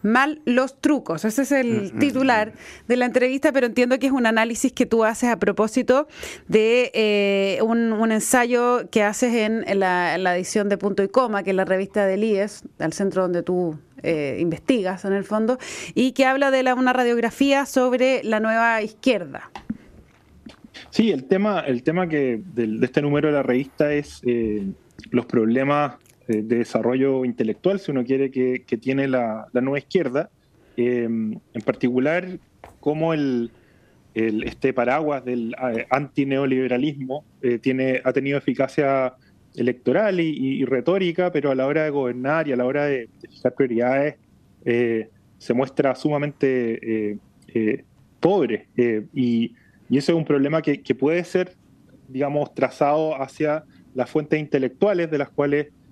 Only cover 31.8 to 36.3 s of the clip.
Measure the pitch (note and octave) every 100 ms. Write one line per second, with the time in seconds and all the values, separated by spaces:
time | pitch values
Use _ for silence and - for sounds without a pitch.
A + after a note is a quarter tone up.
31.8 | B2+ B2+ C#3 E3+ F3+ F#3 _ _ - _
32.8 | D3 D#3 E3 D#3 C#3 B2 A#2 - _ _
33.8 | _ _ _ A2 A2+ G#2+ A2+ - C3+ B2+
34.8 | A#2+ C#3+ D3+ C#3 B2+ B2 A2+ A#2+ B2+ A2+
35.8 | - C3 C#3+ - C#3